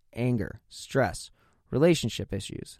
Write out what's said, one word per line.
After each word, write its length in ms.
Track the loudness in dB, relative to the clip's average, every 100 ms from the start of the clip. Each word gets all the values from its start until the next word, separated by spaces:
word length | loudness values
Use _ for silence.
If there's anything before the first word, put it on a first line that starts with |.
| _
anger, 480 | -4 0 0 -2 -8 _
stress, 600 | -20 -2 0 0 -2 -14 _ _ _ -4
relationship 640 | 4 6 6 0 -4 -6
issues, 460 | -6 -6 -10 -12